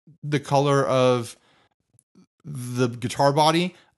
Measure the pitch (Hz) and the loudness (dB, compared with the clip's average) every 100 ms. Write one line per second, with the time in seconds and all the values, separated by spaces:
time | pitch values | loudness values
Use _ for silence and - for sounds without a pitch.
0 | _ _ 147 147 - 139 143 139 113 131 | _ _ -4 -4 0 0 2 2 2 2
1 | 127 123 110 - _ _ _ _ _ _ | 2 2 -4 -14 _ _ _ _ _ _
2 | _ _ _ _ 160 139 123 123 127 120 | _ _ _ _ -16 -14 -8 -2 -2 -2
3 | 120 - 139 143 156 165 180 - _ | -6 0 2 4 2 2 -2 -6 _